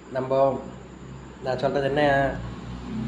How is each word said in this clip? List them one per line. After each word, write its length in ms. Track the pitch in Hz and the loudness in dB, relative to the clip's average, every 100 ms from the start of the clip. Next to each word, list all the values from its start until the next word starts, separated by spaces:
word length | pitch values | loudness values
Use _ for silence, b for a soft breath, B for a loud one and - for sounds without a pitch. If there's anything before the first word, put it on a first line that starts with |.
| - | -8
நம்ம, 480 | 131 131 135 139 123 - - - - - - - - | -6 0 4 4 4 -4 -12 -14 -16 -14 -14 -14 -8
நான் 140 | 131 127 | -4 0
சொல்றது 300 | 135 139 139 | 2 2 2
என்ன, 160 | 139 147 139 139 123 - - - - - - | 4 4 6 4 0 -6 -10 -10 -10 -8 -4